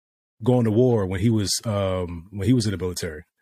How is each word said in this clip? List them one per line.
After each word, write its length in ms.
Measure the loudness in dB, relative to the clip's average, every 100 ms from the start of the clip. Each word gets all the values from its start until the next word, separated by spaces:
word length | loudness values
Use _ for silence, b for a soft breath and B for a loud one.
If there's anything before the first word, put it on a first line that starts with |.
| _ _ _ _
going 220 | 2 2 4
to 60 |
war 340 | 4 4 2 0
when 140 | 0
he 100 | 0
was, 320 | 2 0 -4 -4
um, 600 | -2 -2 -2 -6 -8 -12
when 160 | -4 2
he 60 |
was 120 | 2 2
in 60 |
the 60 | -2
military. 480 | -4 -6 -8 -10 -16 _